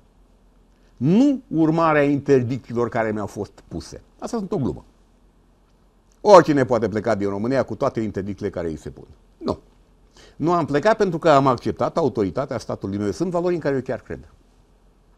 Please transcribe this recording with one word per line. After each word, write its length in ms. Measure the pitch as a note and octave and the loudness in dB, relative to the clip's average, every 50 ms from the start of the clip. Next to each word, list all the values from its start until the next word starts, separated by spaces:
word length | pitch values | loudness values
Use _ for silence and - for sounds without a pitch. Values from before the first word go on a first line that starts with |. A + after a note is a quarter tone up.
| _ _ _ _ _ _ _ _ _ _ _ _ _ _ _ _ _ _ _ - | _ _ _ _ _ _ _ _ _ _ _ _ _ _ _ _ _ _ _ -4
Nu 440 | A#2+ C#3+ F3 G#3+ C4+ D4 C#4 A#3+ - - | 0 2 4 4 4 2 2 -2 -4 -4
urmarea 560 | - D#3 D#3+ D#3 D#3+ E3 E3 D#3+ D#3 D3+ C#3+ | -2 0 2 2 2 2 2 2 4 4 2
interdicțiilor 840 | C#3+ D3 C#3 C#3+ C#3+ C#3 C3 B2 A2+ C3 B2+ G2+ - A#2+ A#2 A#2+ A2+ | 2 2 0 2 4 4 4 4 2 -4 -6 -8 -6 -4 -4 -2 -2
care 220 | - A#2+ A2+ A2 | -2 -2 -2 -2
mi-au 160 | G#2+ G#2+ G2+ F#2+ | -2 -4 -6 -8
fost 360 | - A2 G2+ - - - - - | -8 -10 -10 -10 -12 -18 -18 -14
puse. 340 | - E2+ - - - - - _ _ _ | -12 -12 -12 -12 -16 -20 -20 _ _ _
Asta 180 | - G#3 - A#3 | -12 -8 -8 -8
sunt 140 | G3 F3 | -6 -6
o 60 | - F#3 | -4 -4
glumă. 260 | C3 G2 C#2 - - _ _ _ _ _ _ _ _ _ _ _ _ _ _ _ _ _ _ _ _ _ _ _ _ _ _ _ | -4 -4 -6 -6 -12 _ _ _ _ _ _ _ _ _ _ _ _ _ _ _ _ _ _ _ _ _ _ _ _ _ _ _
Oricine 440 | - G3+ G#3 F3+ D#3+ - D3+ C#3+ C3 | 4 8 8 8 8 8 4 2 2
poate 240 | A2 B2+ A2+ A2 G#2+ | 2 2 0 0 0
pleca 260 | F#2 G#2+ F#2+ A#2+ A2 | -2 -2 -2 -2 -2
din 140 | G2+ G2+ G2+ | 0 -2 -2
România 340 | G2 G2+ G#2+ A#2+ C#3 C3 A2+ | -4 -4 -4 -2 0 -2 -2
cu 120 | - A2 | -2 -4
toate 240 | G2 C#3 C3 - A#2+ | -4 -4 -4 -2 -2
interdicțiile 520 | A2 G#2+ F#2+ G2+ F#2 G2 G#2 - G#2 G2+ | -4 -4 -4 -6 -8 -8 -8 -8 -8 -6
care 160 | F2+ F2+ E2+ E2+ | -6 -6 -6 -6
îi 100 | D#2+ D#2 | -8 -10
se 120 | - - | -12 -14
pun. 180 | C2+ - - - - - _ _ _ _ | -16 -18 -20 -20 -20 -20 _ _ _ _
Nu. 220 | E4+ - - - - _ _ _ _ _ _ _ _ _ _ - - - - | -6 -6 -6 -6 -10 _ _ _ _ _ _ _ _ _ _ -20 -20 -20 -12
Nu 160 | - C3+ D#3+ F3 | -6 -2 0 0
am 120 | E3+ D#3 | 0 0
plecat 320 | B2+ C#3 D3 D3 G#3+ A3 - | 0 0 2 2 2 2 2
pentru 220 | G#3 G3 E3 D#3+ | 2 0 0 0
că 100 | - E3+ | 2 4
am 180 | D3+ C#3 C#3 C#3 | 6 6 6 4
acceptat 500 | B2+ A2+ - A2+ G2 - A#2 D3 - E3+ | 2 0 -2 -4 -4 -2 -4 -4 -2 0
autoritatea 600 | E3 C#3 G#2 A#2+ G#2 F#2+ E2 B2 C3+ C#3+ C3+ A2+ | 0 0 0 0 -2 -2 -2 -4 -6 -6 -6 -8
statului 400 | - - A#2+ G#2 - G2+ - G3+ | -8 -8 -10 -8 -6 -6 -4 -4
meu. 140 | G#3 G#3 | -4 -4
Sunt 200 | F#3 - E3+ F#3+ | -4 -4 -4 -4
valori 220 | E3+ F3 E3+ F3+ F3 | -4 -2 -2 -2 -2
în 60 | E3+ | -2
care 160 | C#3 D3 C#3 | -2 -2 -2
eu 60 | C3+ | -2
chiar 200 | B2 - B2+ A2 | -4 -4 -8 -8
cred. 320 | - - E2+ - - - _ _ _ _ _ _ _ _ _ _ _ _ _ _ _ _ _ | -10 -12 -14 -14 -14 -18 _ _ _ _ _ _ _ _ _ _ _ _ _ _ _ _ _